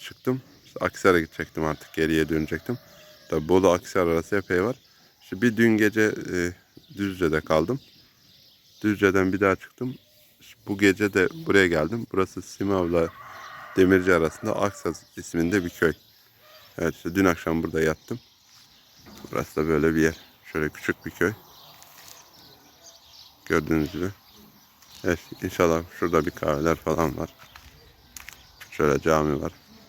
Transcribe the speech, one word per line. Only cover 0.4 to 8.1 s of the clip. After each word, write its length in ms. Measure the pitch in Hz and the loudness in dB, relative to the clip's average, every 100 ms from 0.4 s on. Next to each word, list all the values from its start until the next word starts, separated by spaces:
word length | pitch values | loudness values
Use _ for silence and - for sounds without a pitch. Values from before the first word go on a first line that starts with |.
| - - | -8 -20
İşte 160 | - - | -20 -6
Akhisar'a 400 | 87 - 98 87 | -6 0 2 4
gidecektim 440 | 80 - 78 - | 2 -6 -10 -4
artık. 300 | 80 76 - | -4 -4 -8
Geriye 340 | - 80 80 78 | -4 0 0 0
dönecektim. 500 | 80 78 - - 123 - - - - - | -2 -2 -6 -6 -10 -10 -20 -20 -20 -6
Tabii 200 | 82 78 | -4 2
Bolu 220 | 92 92 | 4 4
Akhisar 360 | 90 - 95 85 | 2 0 -2 0
arası 300 | 82 - 101 | 0 -2 -4
epey 280 | - 90 | -2 -2
var. 120 | 104 131 _ _ _ _ | -2 -4 _ _ _ _
İşte 200 | - 95 | -16 -2
bir 140 | 120 107 | 0 2
dün 200 | 117 110 | 4 4
gece, 360 | 107 104 107 - - | 2 2 0 0 -4
e, 200 | 90 87 90 _ - - 127 | -4 -4 -6 _ -20 -16 -6
Düzce'de 440 | 98 92 85 78 | -6 -2 0 0
kaldım. 400 | - 80 85 135 - - _ | 0 0 0 -4 -8 -20 _